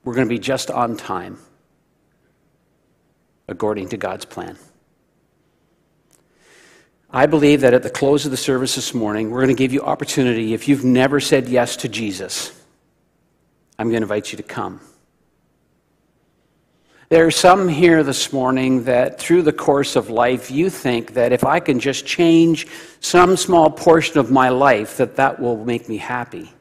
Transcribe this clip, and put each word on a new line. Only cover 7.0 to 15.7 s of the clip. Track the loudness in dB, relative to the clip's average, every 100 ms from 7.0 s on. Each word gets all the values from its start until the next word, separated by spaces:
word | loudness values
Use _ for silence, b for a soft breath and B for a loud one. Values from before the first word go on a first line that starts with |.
| _
I | 0
believe | 2 4 4 4
that | 4
at | 2
the | 0
close | -2 0 0
of | -2
the | -6
service | -4 -2 -2
this | -6 -6
morning, | -4 -4 -4 -4
we're | -2
gonna | 0
give | 0 0
you | -2
opportunity. | -4 -6 -4 -2 0 0 -4
If | -4 -2
you've | 0
never | 2 2 2 0
said | 0 0 2
yes | -2 -2 -6
to | -8
Jesus, | -6 -8 -8 -10 -10 -12 -16 _ _ _ _ _ _ _ _ _ _ _ -8
I'm | -4
gonna | -2
invite | -2 -6 -6
you | -14
to |
come. | -14 -10 -12 -12 _ _ _ _ _ _ _ _ _